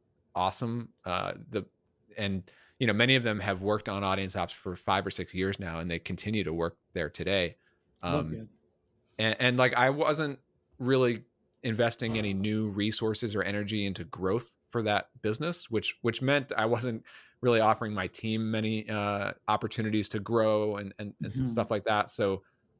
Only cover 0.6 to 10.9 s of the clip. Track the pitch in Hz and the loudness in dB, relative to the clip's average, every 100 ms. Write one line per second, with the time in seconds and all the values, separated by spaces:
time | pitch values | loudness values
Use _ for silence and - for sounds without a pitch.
0.6 | 120 120 113 - - 90 98 - - 107 | -4 -4 -8 -10 -4 -4 -4 -6 -6 -6
1.6 | - _ _ _ _ - 101 95 - - | -6 _ _ _ _ -6 -4 -4 -6 -18
2.6 | _ - 117 104 120 131 120 107 101 92 | _ -2 2 4 6 4 2 -2 -2 -2
3.6 | 98 104 - 101 98 95 95 95 87 - | 0 0 0 -2 0 0 -2 -4 -6 -6
4.6 | - 90 - 98 98 - 90 92 95 98 | -10 -6 0 0 0 -4 -6 -2 -2 -2
5.6 | 95 82 87 85 - 87 104 107 85 82 | -6 -4 -4 -4 -4 -6 -2 -2 -2 -2
6.6 | 82 - _ 92 76 - 87 98 87 - | -2 -4 _ -4 -4 -4 0 0 0 -4
7.6 | _ _ _ _ 90 85 78 80 110 _ | _ _ _ _ -2 -2 -2 -8 -12 _
8.6 | _ _ _ _ _ - 110 110 127 123 | _ _ _ _ _ -2 0 2 2 4
9.6 | 127 120 131 143 160 151 151 139 _ _ | 4 6 4 4 2 2 -2 -6 _ _
10.6 | _ - 127 | _ -6 2